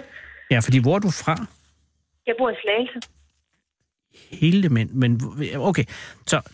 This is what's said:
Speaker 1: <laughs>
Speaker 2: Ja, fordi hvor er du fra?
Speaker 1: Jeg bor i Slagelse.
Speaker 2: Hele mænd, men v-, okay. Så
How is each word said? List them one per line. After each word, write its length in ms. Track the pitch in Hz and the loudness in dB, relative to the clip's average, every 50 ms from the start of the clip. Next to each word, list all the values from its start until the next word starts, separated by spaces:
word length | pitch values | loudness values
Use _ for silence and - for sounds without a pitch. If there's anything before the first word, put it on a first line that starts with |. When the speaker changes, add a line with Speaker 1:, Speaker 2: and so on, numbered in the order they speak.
Speaker 1:
<laughs> 540 | - - - - - - - - - - 135 | -6 -6 -20 -20 -20 -20 -20 -12 -2 0 0
Speaker 2:
Ja, 40 | 113 113 | 0 2
fordi 120 | - 123 131 117 | 4 4 4 4
hvor 100 | 135 175 202 | 4 2 2
er 40 | 208 | 2
du 40 | 185 151 - - | 0 -2 -2 -2
fra? 100 | 156 160 - 110 - _ _ _ _ _ _ _ _ _ _ _ _ _ _ - 247 | -4 -4 -4 -6 -12 _ _ _ _ _ _ _ _ _ _ _ _ _ _ -6 -4
Speaker 1:
Jeg 60 | 226 233 | -2 0
bor 120 | 262 233 - | 0 -2 -2
i 20 | - | -4
Slagelse. 360 | - 208 208 226 254 247 - 240 - - _ _ _ _ _ _ _ _ _ _ _ _ _ _ _ _ _ _ _ _ _ - - - - - | -4 -2 -2 -2 -2 -4 -8 -14 -14 -16 _ _ _ _ _ _ _ _ _ _ _ _ _ _ _ _ _ _ _ _ _ -20 -20 -14 -4 0
Speaker 2:
Hele 260 | 151 165 180 202 185 160 127 | 2 4 4 4 4 4 2
mænd, 140 | 113 110 - 104 131 | 2 0 0 0 2
men 80 | 127 120 120 110 131 - 101 143 | 2 2 2 0 -2 -6 -6 -8
v-, 180 | 147 90 - 139 120 - | -8 -6 -6 -2 0 0
okay. 160 | 175 - - - - - - - - - - - | 0 0 -2 -4 -6 -18 -18 -18 -20 -10 -2 0
Så 40 | 175 135 - - | 0 0 -2 -4